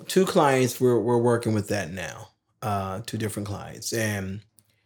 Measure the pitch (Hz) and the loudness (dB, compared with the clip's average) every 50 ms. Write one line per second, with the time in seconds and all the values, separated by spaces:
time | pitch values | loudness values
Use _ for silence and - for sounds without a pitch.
0 | - - - - 92 - - 190 151 139 135 131 127 120 - - 131 123 120 113 | -10 0 2 2 2 4 4 4 4 6 6 4 4 2 2 2 4 4 4 4
1 | 101 120 123 120 117 123 120 113 - 113 110 107 95 - 101 101 92 76 90 185 | 4 4 2 4 4 4 2 2 2 0 0 0 0 0 -2 -2 -2 -6 -6 -8
2 | - - - - 117 - _ _ _ _ _ _ - 107 101 98 95 95 95 101 | -8 -10 -10 -14 -16 -20 _ _ _ _ _ _ -6 -4 -2 -2 -4 -4 -6 -8
3 | 117 - - 110 110 107 - 104 101 101 101 90 - 82 67 110 110 - 117 117 | -8 -8 -6 -6 -6 -4 -6 -6 -6 -6 -8 -10 -10 -12 -14 -10 -8 -6 -4 -2
4 | 110 107 104 101 95 95 95 107 - _ _ _ _ _ _ _ _ | -2 -2 -2 -4 -4 -6 -8 -10 -12 _ _ _ _ _ _ _ _